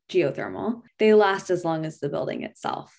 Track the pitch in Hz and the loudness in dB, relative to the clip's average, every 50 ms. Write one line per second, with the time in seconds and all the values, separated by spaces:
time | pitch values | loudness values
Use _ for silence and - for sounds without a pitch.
0 | _ _ - 180 147 139 - - 104 98 92 - 95 - 247 - _ _ _ - | _ _ 0 0 0 2 -2 -4 -8 -8 -8 -6 -4 -6 -6 -6 _ _ _ 2
1 | 214 214 214 214 208 196 196 190 - - 180 175 170 165 160 160 156 160 156 - | 4 6 6 6 6 4 2 -2 -2 -2 -2 -2 0 -2 -2 -2 -4 -6 -8 -6
2 | 139 143 160 78 - - - - - - _ - - - - - - _ _ | -8 -6 -4 -4 -4 -4 -6 -8 -8 -10 _ -8 -6 -6 -6 -6 -10 _ _